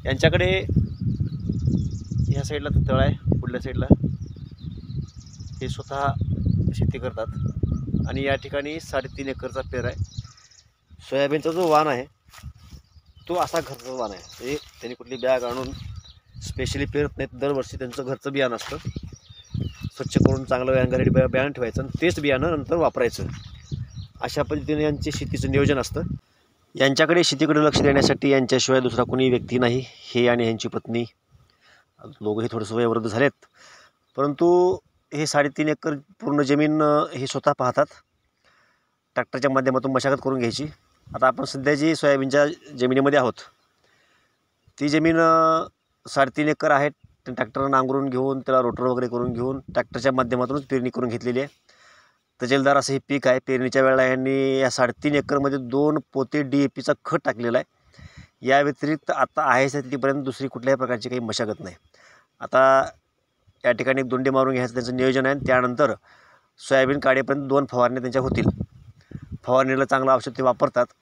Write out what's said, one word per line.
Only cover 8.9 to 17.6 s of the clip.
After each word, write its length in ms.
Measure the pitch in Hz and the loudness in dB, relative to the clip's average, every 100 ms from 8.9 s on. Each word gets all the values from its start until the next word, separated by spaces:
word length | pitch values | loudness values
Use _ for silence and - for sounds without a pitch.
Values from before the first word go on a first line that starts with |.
| 139 131 139 135 | -6 -4 -10 -8
एकरचा 320 | 131 127 131 | -8 -8 -8
पेरा 260 | 127 127 113 | -8 -6 -6
आहे. 180 | - - - - - _ - _ _ _ - | -6 -8 -10 -14 -20 _ -20 _ _ _ -20
सोयाबीनचा 500 | - 135 143 151 160 | -6 -2 0 0 -2
जो 180 | 165 175 | 0 4
वाण 180 | 151 156 | 4 4
आहे, 180 | 123 139 _ _ - - - - - _ - _ - - | 0 -4 _ _ -20 -20 -20 -20 -20 _ -20 _ -20 -6
तो 60 | |
असा 260 | 175 - 170 | -4 -2 -2
घरचा 320 | 135 127 120 | -4 -14 -10
वाण 180 | 131 110 | -8 -6
आहे. 100 | 92 | -8
म्हणजे 320 | - - 120 147 | -16 -12 -8 -8
त्यांनी 380 | - - 117 | -10 -16 -14
कुठली 220 | 123 120 127 | -14 -12 -4
बॅग 260 | 127 131 | 0 0
आणून 260 | 123 123 127 139 - - - - _ - | 0 -6 -8 -10 -14 -14 -18 -20 _ -14
specially 440 | - - 127 135 | -12 -6 -4 -4
पेरत 240 | 139 143 147 - | -4 -2 -4 -4
नाहीत. 200 | 135 123 | -10 -4
दरवर्षी 380 | 139 139 | -2 -2